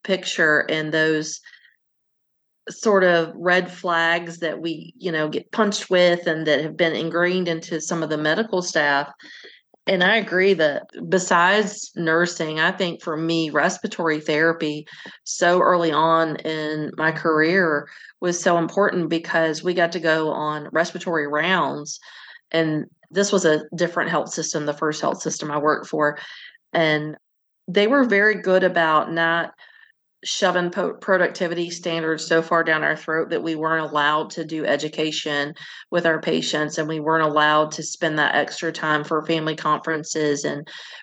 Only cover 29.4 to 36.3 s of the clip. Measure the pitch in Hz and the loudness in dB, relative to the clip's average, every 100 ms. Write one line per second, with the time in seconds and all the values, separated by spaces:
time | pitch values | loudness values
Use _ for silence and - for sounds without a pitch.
29.4 | 165 - - - - _ _ _ - - | -2 -10 -20 -20 -20 _ _ _ -8 0
30.4 | 185 180 175 196 175 - - 185 175 - | 2 2 0 -2 -4 -4 0 2 2 0
31.4 | 175 170 175 175 175 165 160 156 - 165 | -4 -2 -6 -6 -4 -2 -2 -4 2 2
32.4 | 165 170 165 156 151 151 - 160 160 165 | 4 0 2 2 0 -2 -2 -2 -2 -2
33.4 | 165 156 156 160 151 147 147 151 156 - | -2 -2 0 -2 0 0 2 2 -2 -6
34.4 | 156 156 147 143 151 156 156 151 156 143 | -6 -4 0 0 -2 -2 -4 -2 -4 -2
35.4 | 143 170 - - - 175 170 156 165 | -4 -6 -16 -18 -4 0 2 0 0